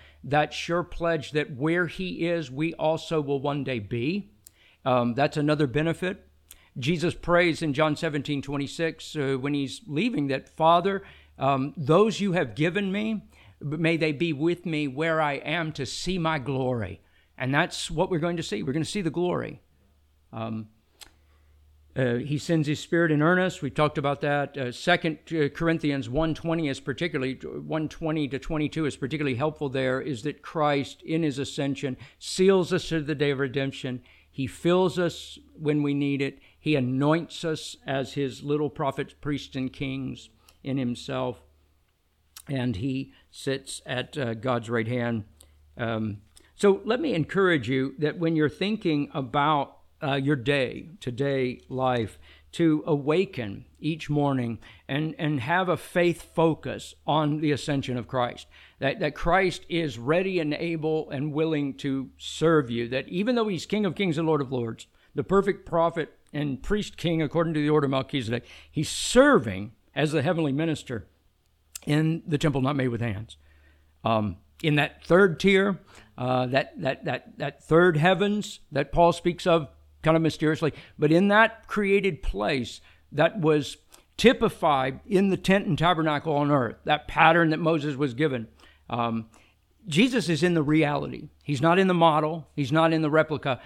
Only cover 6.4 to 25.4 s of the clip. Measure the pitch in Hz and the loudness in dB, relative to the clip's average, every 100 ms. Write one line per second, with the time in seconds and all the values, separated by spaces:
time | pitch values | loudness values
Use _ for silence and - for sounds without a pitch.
6.4 | _ - _ - 127 170 165 - - 175 | _ -20 _ -6 -2 0 0 -2 2 4
7.4 | 175 147 165 135 156 147 165 147 139 143 | 4 2 -2 0 0 0 -2 -4 -4 -6
8.4 | 135 143 139 - 165 156 - 156 139 135 | -4 -6 -6 -4 -4 -6 -10 -4 -2 -2
9.4 | 139 143 135 - - 147 233 202 139 135 | -2 -2 -4 -8 -6 -2 0 0 -2 -2
10.4 | - - 160 170 180 196 - - - - | -6 0 4 4 2 -2 -8 -20 -18 -4
11.4 | 135 139 139 - 131 165 220 156 202 175 | 0 0 -2 -4 4 6 4 2 -2 0
12.4 | 135 104 160 185 202 196 214 214 - - | -2 0 -2 0 -2 -2 -2 -4 -8 -20
13.4 | - - 147 156 160 165 156 139 170 135 | -20 -12 -8 0 2 2 0 0 -2 0
14.4 | 165 170 175 156 147 127 165 160 151 143 | 0 0 -4 -2 -2 -2 0 2 0 -2
15.4 | 143 175 156 143 123 - - 185 160 156 | -4 -4 -4 -6 -8 -6 -4 -2 0 -2
16.4 | 123 131 127 123 95 92 _ _ _ - | -2 -2 -2 -2 -4 -10 _ _ _ -8
17.4 | 127 143 180 - - 160 185 175 170 175 | -2 0 0 -4 -6 -2 0 0 -2 -4
18.4 | - 208 165 147 147 208 165 160 175 160 | -4 -6 -2 -2 -2 -2 -4 -2 -2 -2
19.4 | - 143 _ _ _ _ _ _ _ 113 | -6 -12 _ _ _ _ _ _ _ -12
20.4 | 113 110 107 _ _ _ - _ _ _ | -8 -8 -12 _ _ _ -20 _ _ _
21.4 | _ _ _ _ _ 131 127 120 139 147 | _ _ _ _ _ -4 -2 -2 -2 -4
22.4 | - 165 147 147 - 170 170 151 156 180 | 0 0 0 -2 0 2 4 4 4 4
23.4 | 185 - 139 - 151 156 139 143 147 143 | 0 -2 -6 0 0 0 -2 -2 0 -2
24.4 | 139 143 123 120 - 175 170 151 - 165 | -2 -6 -6 -4 0 2 0 -6 -4 0